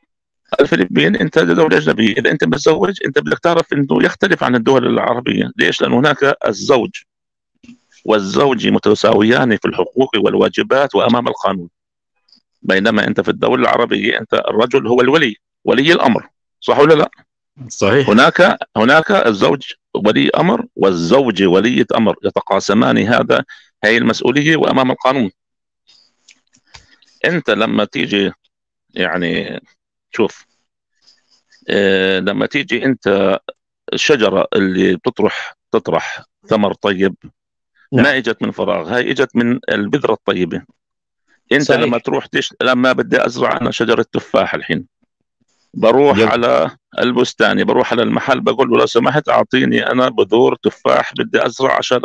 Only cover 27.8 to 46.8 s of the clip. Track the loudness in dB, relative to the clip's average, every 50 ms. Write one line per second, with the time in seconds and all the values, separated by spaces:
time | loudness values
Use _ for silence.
27.8 | -2 -4 -4 -6 -4 -2 -2 -2 -2 -2 -4 _ _ _ _ _ _ _ _ _
28.8 | _ _ -8 -6 -4 -4 -4 -4 -4 -4 -4 -4 -6 -8 -10 -14 -16 _ _ _
29.8 | _ _ _ _ _ _ -4 -2 -2 -2 -4 -8 _ _ _ _ _ _ _ _
30.8 | _ _ _ _ _ _ _ _ _ _ _ _ _ _ _ _ _ -4 -2 0
31.8 | 2 2 2 2 0 0 0 -2 -2 -2 -2 -2 -4 -4 -4 -4 -4 -4 -4 -2
32.8 | -2 -2 -2 -2 0 0 2 2 2 0 0 -2 _ -10 -20 _ _ _ _ _
33.8 | _ -8 -6 -2 0 0 2 2 2 2 2 0 0 0 0 0 0 0 0 0
34.8 | 2 0 0 0 -4 -6 -2 -2 -2 -2 -2 -4 -12 -14 -16 _ _ _ -4 -4
35.8 | -2 -2 -4 -4 -4 -6 -12 -14 -18 _ _ _ _ -2 0 0 0 0 -2 -2
36.8 | -2 -2 0 0 0 -2 -2 -4 -20 -20 _ _ _ _ _ _ _ _ _ _
37.8 | _ -4 0 2 2 2 2 0 -2 -4 -4 -4 -6 -6 -6 -4 -4 -2 -2 -4
38.8 | -4 -4 -2 -2 -2 -2 -2 -2 -2 -2 -2 -2 -2 0 -2 -4 -4 -4 -4 -2
39.8 | -2 -2 -4 -2 -2 -2 -4 -4 _ -4 -4 -2 -4 -4 -6 -8 -12 _ _ _
40.8 | _ _ _ _ _ _ _ _ _ _ _ _ _ -2 0 0 2 2 0 0
41.8 | 0 0 -2 -4 -4 -4 -4 -4 -4 -6 -6 -6 -6 -6 -6 -2 0 0 0 2
42.8 | 2 0 0 0 -2 0 0 0 0 -2 -2 -2 -2 -2 -2 -2 -4 -4 -2 -2
43.8 | 0 0 0 0 -2 -2 -4 -8 -6 -2 0 0 0 0 -4 -6 -6 -4 -6 -6
44.8 | -8 _ _ _ _ _ _ _ _ _ _ _ _ _ _ _ _ _ -6 0
45.8 | 2 4 4 4 4 4 4 2 2 2 0 0 0 0 0 0 0 -2 -6 _